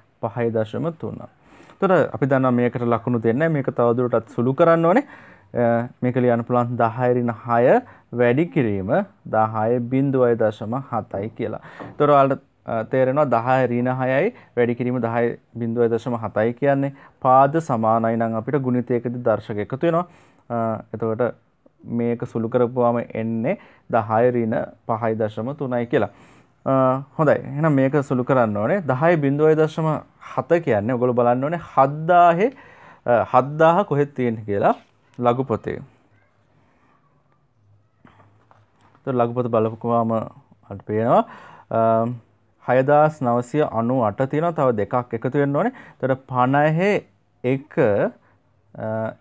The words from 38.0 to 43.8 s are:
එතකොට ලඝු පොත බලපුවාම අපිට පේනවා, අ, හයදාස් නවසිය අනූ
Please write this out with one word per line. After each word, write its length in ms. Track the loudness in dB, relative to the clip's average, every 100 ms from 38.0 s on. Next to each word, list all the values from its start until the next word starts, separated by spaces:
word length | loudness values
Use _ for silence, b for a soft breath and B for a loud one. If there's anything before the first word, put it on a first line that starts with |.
| _ _ _ _ _ _ _ _ _
එතකොට 240 | _ -4
ලඝු 200 | 0 0
පොත 120 | 0 0
බලපුවාම 640 | 2 0 -2 -2 0 0
අපිට 760 | -2 -4 -12 _ _ -16 -14 -6
පේනවා, 380 | -2 2 2 0 B B B B
අ, 120 | 0 2 2 0 -6 -14 _ _ _
හයදාස් 560 | -2 0 4 4 4 0
නවසිය 420 | -2 0 0 -2 -2
අනූ 320 | -2